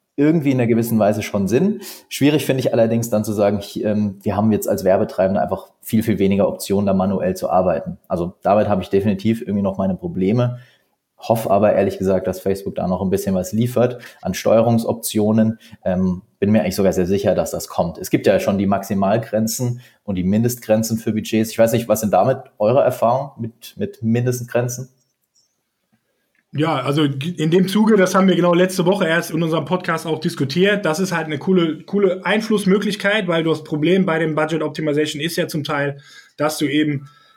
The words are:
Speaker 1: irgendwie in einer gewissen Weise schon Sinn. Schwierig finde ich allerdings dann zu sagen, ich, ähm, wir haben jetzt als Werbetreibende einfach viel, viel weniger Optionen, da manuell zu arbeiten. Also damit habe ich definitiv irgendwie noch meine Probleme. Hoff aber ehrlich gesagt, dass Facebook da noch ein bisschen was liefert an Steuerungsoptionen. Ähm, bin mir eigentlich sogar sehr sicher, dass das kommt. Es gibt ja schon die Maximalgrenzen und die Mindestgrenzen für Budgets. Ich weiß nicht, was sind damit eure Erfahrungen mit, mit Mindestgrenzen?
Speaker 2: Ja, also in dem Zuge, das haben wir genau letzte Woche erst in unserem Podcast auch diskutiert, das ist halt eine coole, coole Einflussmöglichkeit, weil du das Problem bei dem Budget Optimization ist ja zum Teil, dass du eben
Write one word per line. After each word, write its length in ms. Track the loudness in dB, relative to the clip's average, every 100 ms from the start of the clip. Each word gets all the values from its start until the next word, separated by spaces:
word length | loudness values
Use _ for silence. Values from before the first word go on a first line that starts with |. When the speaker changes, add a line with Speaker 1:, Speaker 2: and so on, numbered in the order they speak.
| _
Speaker 1:
irgendwie 360 | 0 2 2 2
in 100 | 0
einer 60 | 2
gewissen 320 | 2 2 2
Weise 240 | 2 2
schon 260 | -2 -2 0
Sinn. 320 | 2 2 -2 -8 -18 _
Schwierig 360 | 0 2 2
finde 160 | 0 0
ich 120 | 0
allerdings 360 | 2 2 0 0
dann 160 | -2
zu 80 | -2
sagen, 280 | 0 2 0
ich, 220 | -6 -6
ähm, 360 | -2 0 -2 -4
wir 140 | -4 0
haben 160 | 2
jetzt 160 | 2 0
als 160 | -2
Werbetreibende 560 | 2 2 0 0 0 0
einfach 280 | -2 -4 -8 _
viel, 220 | -2 -2
viel 160 | 0 0
weniger 300 | 2 2 0
Optionen, 380 | -2 -2 0 2
da 60 |
manuell 420 | 0 0 0 -2
zu 140 | -4 0
arbeiten. 480 | 0 2 -2 -4 -12 -8
Also 260 | -4 -4 -4
damit 260 | 0 2 2
habe 140 | -2
ich 80 | 0
definitiv 500 | 0 0 0 0 -2
irgendwie 220 | -2 -2
noch 160 | -2 -2
meine 160 | -4
Probleme. 640 | -4 -6 -2 0 2 0 -4 -14 _ _ _ _ _
Hoff 320 | -2 0 2
aber 240 | 2 4
ehrlich 260 | 4 0 0
gesagt, 280 | 0 0 -2
dass 140 | -4
Facebook 340 | -4 -4 -6
da 140 | -6 -4
noch 120 | -2
ein 80 | 0
bisschen 260 | -2 0
was 180 | -2 -2
liefert 500 | -2 0 2 0 -2 -14 -10
an 120 | -6
Steuerungsoptionen. 1200 | -4 2 4 4 2 0 -4 -4 0 2 4 2 0 -12 -8
Ähm, 380 | -4 0 0 -2 -8 _
bin 100 | 2
mir 120 | 2
eigentlich 120 | 2
sogar 180 | 0 2
sehr 140 | 2 0
sicher, 300 | 0 0 0
dass 160 | -2
das 160 | -6 -6
kommt. 280 | -4 -4 -6
Es 140 | -2
gibt 160 | 0 2
ja 140 | 2
schon 180 | 2 0
die 80 | 0
Maximalgrenzen 1120 | 0 -2 -2 0 0 0 -2 -2 -2 -4 -4 -12 _
und 140 | -6 -2
die 80 |
Mindestgrenzen 720 | 0 2 0 -2 0 0 2 -2
für 140 | -2
Budgets. 400 | -4 -2 0 0
Ich 60 | 2
weiß 140 | 2
nicht, 140 | 2 2
was 140 | 0
sind 120 | 2
damit 260 | 2 2 0 -6 -2
eure 240 | 2 4
Erfahrungen 480 | 2 2 0 0 -4 -10
mit, 340 | -12 -12 -20 -8
mit 260 | -8 -4
Mindestgrenzen? 880 | -2 0 0 -4 -4 -4 -4 -6 -14 _ _ _ _ _ _ _ _ _ _ _ _ _ _ _ _
Speaker 2:
Ja, 280 | -2 0 0
also 220 | 0 0
in 460 | 0 0 -6 -4 2
dem 180 | 2 2
Zuge, 280 | 2 4 6
das 200 | 6 4
haben 100 | 4
wir 60 |
genau 180 | 4 4
letzte 320 | 4 2 2
Woche 220 | 0 2 2
erst 240 | 0 0
in 120 | -2
unserem 220 | -2 -2
Podcast 420 | -2 -4 -2 -4 -4
auch 120 | -4
diskutiert, 640 | -4 -2 -2 2 2 2
das 140 | 0 -2
ist 180 | -2 -4
halt 100 | -4
eine 120 | -4
coole, 460 | 0 2 2 -2
coole 420 | -4 0 0 0 -2
Einflussmöglichkeit, 1000 | -2 0 0 2 2 0 -2 -2 0 0
weil 180 | 0
du 60 | 0
das 140 | -2
Problem 400 | -4 -2 2 2
bei 140 | 2 0
dem 160 | 0
Budget 280 | -2 -2 -2
Optimization 600 | -4 -4 -2 0 -2 -4
ist 140 | -6 -4
ja 120 | -4
zum 160 | -6
Teil, 360 | -4 -4 -4 -6 -16 -20 -20 -4
dass 220 | -4 -2
du 80 | -2
eben 420 | 0 0 -2 -10 _ _